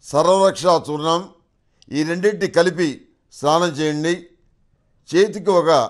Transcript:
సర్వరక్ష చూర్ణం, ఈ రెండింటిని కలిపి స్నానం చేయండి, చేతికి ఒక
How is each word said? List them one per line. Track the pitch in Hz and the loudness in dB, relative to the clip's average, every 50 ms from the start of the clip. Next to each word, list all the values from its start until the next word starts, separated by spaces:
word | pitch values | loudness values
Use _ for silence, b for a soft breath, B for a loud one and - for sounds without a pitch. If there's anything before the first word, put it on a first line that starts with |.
| _ | _
సర్వరక్ష | - - 143 160 170 190 196 190 196 190 - 147 | -4 -2 0 2 4 4 4 4 2 2 0 0
చూర్ణం, | 180 175 160 120 143 147 147 151 160 165 170 190 196 _ _ _ _ _ _ _ _ _ _ _ _ | 2 2 2 0 -4 -8 -6 -2 -2 -2 -2 -4 -8 _ _ _ _ _ _ _ _ _ _ _ _
ఈ | - 143 151 | -6 -6 -4
రెండింటిని | 160 170 180 180 208 208 175 196 185 | -4 -4 0 0 -2 0 0 -6 -2
కలిపి | - 165 170 185 170 160 180 151 127 - _ _ _ _ _ _ - | 0 0 0 0 0 -2 -4 -4 -4 -10 _ _ _ _ _ _ -18
స్నానం | - - 147 156 165 180 175 151 131 | -6 -2 0 2 2 0 -2 -2 -4
చేయండి, | 156 151 151 147 156 165 175 180 170 _ _ _ _ _ _ _ _ _ _ _ _ _ _ _ _ _ | -4 -4 -4 -4 -4 -4 -4 -4 -8 _ _ _ _ _ _ _ _ _ _ _ _ _ _ _ _ _
చేతికి | 143 170 196 214 - 208 170 196 190 175 | 2 2 2 2 0 -6 -2 0 2 2
ఒక | 160 160 165 139 117 | 4 4 2 2 2